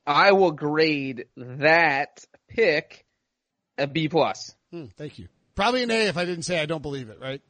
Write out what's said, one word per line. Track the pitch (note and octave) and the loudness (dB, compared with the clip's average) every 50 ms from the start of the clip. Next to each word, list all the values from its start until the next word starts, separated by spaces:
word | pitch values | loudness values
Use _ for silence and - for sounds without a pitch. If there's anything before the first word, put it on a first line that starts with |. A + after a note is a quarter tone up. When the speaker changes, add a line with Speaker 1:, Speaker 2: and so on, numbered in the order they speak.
| _ | _
Speaker 1:
I | C#3+ D3 D#3 F3 G3+ G3 | 0 4 6 6 6 6
will | G3 F#3+ E3+ | 6 4 2
grade | D3+ C#3+ D3+ D3 D3+ D#3 D#3+ D#3+ D3+ C#3 C3+ C3+ B2+ A2+ - - _ | 2 0 -4 -2 2 2 2 2 2 -2 -4 -6 -8 -10 -14 -16 _
that | C3 B2 B2 B2+ C3+ C#3 D#3 D#3+ E3+ E3 D#3 C#3 C#3 C#3+ - _ - - _ _ _ _ - | -18 -16 -14 -4 0 2 4 4 6 4 2 2 0 -4 -6 _ -18 -20 _ _ _ _ -8
pick | - A#3 A3+ F3+ D3 D#3 - - - - _ _ _ _ _ _ _ _ _ _ _ _ _ _ _ - | -2 0 2 2 2 2 -2 -6 -12 -20 _ _ _ _ _ _ _ _ _ _ _ _ _ _ _ -6
a | C#3+ C#3+ | -6 -4
B | C#3 E3 D#3 D3 | -2 -2 -2 0
plus. | E3+ D#3+ B2+ G#2 G#2+ - - - - _ _ _ | 2 2 0 0 -2 -6 -12 -18 -20 _ _ _
Speaker 2:
Hmm, | F3 E3+ D3 G#2+ - - | -16 -16 -16 -16 -16 -16
thank | D3 D3 - - | -16 -16 -16 -18
you. | G2 - _ _ _ _ _ | -20 -20 _ _ _ _ _
Probably | - G3 A#3 B3 B3+ B3 | -4 -2 0 0 0 0
an | A#3 | 0
A | A3+ A3+ A3 G3 | 0 0 0 0
if | C#3+ F3 | 0 -2
I | F3+ | -4
didn't | F3 F3+ E3 D3+ | -4 -6 -6 -6
say | E3+ F3+ D#3+ | -4 -4 -4
I | D3+ | -2
don't | D3+ E3 D#3 | -4 -4 -6
believe | C#3 D3 C#3 C3+ B2 A2 | -6 -8 -10 -10 -10 -14
it, | G#2 - | -16 -14
right? | B2+ C3+ C3+ C#3 _ _ | -12 -12 -12 -12 _ _